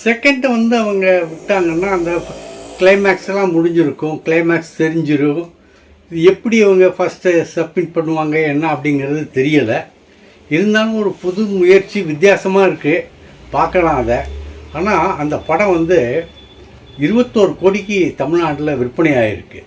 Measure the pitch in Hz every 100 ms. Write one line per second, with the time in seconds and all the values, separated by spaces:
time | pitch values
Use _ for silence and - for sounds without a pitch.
0 | 220 226 285 269 262 233 226 240 214 196
1 | 185 180 165 160 - 196 170 165 196 185
2 | 170 175 - - - - - - 185 202
3 | 196 185 - 196 190 165 170 170 151 -
4 | 156 151 - 165 165 165 165 - 160 165
5 | 147 147 147 147 170 _ _ _ _ _
6 | _ 165 170 190 233 226 202 190 185 180
7 | 180 - 185 170 156 - 160 - 165 165
8 | 160 160 156 151 156 143 160 143 147 143
9 | 139 151 147 131 139 151 113 135 - _
10 | _ _ - - - 151 208 214 220 220
11 | 196 - 180 185 214 196 175 190 190 202
12 | 170 147 196 185 190 190 190 156 147 175
13 | - - - - - 139 160 185 165 143
14 | 113 123 - - - - - 147 196 190
15 | 180 156 151 160 - 160 208 170 165 175
16 | 120 143 170 - - - - - - -
17 | 147 226 240 233 185 151 175 202 196 202
18 | 156 - 139 170 160 143 151 135 123 123
19 | 160 135 110 98 - -